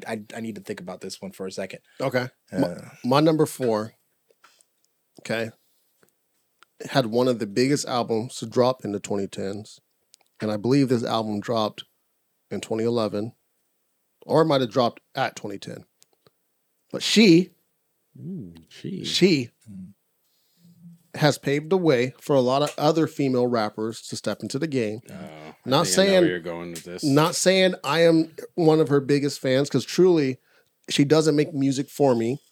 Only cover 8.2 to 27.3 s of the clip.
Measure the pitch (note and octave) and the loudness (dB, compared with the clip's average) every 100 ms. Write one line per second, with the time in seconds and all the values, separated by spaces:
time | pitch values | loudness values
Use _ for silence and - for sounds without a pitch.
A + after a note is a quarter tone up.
8.2 | B2 - A#2 B2 B2 B2+ G#2 G2+ - G2+ | -6 -10 -6 0 0 0 -6 -8 -6 -6
9.2 | G2 - G2 G2+ G#2 - _ _ _ _ | -6 -8 -10 -10 -14 -20 _ _ _ _
10.2 | _ _ G#2+ G#2 G#2+ C#3+ C3 B2 A#2 A2+ | _ _ -6 -4 0 2 2 0 0 -4
11.2 | A2 G#2 G#2 A2+ G#2+ - - _ _ _ | -4 -6 -4 -2 -2 -6 -18 _ _ _
12.2 | _ _ _ G2+ - A2 A2+ A#2+ G#2+ G#2 | _ _ _ -12 -6 -4 -2 -2 -2 -4
13.2 | A2 - _ _ _ _ _ _ _ _ | -8 -12 _ _ _ _ _ _ _ _
14.2 | - C#3+ E3 C#3 B2 C3+ A#2+ - _ - | 0 2 4 2 0 0 0 -2 _ -6
15.2 | A#2+ - A2 G2 - A2+ - _ _ _ | -6 -6 -12 -12 -14 -16 -18 _ _ _
16.2 | _ _ _ _ _ _ _ - - G#3 | _ _ _ _ _ _ _ -8 2 6
17.2 | A3 E3 F#3 _ _ _ _ _ _ C3+ | 8 8 4 _ _ _ _ _ _ -18
18.2 | C#3 F#3+ F#2 E2 _ - - F#3+ - - | -14 -14 -14 -18 _ -16 -12 -10 -6 2
19.2 | F#3 D3 A#2+ _ - G2 F#2 _ _ _ | 4 4 -2 _ -20 -18 -18 _ _ _
20.2 | _ _ _ _ _ _ - - _ - | _ _ _ _ _ _ -20 -20 _ 0
21.2 | D3 C3+ - C#3+ D#3 F#3 E3 B2 B2+ - | 0 2 -2 -4 0 0 2 2 0 -6
22.2 | - C#3 B2 C3+ D3 - D3 D#3+ D#3 - | 0 2 2 0 -2 0 0 2 0 -2
23.2 | C#3 B2+ B2 A#2+ G#2+ - A2 A2 - G#2 | -2 0 0 0 -2 -4 -8 -8 -12 -8
24.2 | - G2+ A2 C3+ E3 C3+ G#2+ A2 - F#2 | -6 -6 -6 -6 -4 -4 -4 -6 -14 -16
25.2 | D#2+ D#2 D#2 - A#2 C3+ F#2+ F#3 C#3 C3 | -16 -16 -20 -16 -2 0 2 2 4 4
26.2 | F3 F2+ E2+ E2+ F2 E2+ F2 F2+ D3+ C#3+ | 4 0 -6 -8 -10 -12 -12 -6 2 4
27.2 | E3 | 4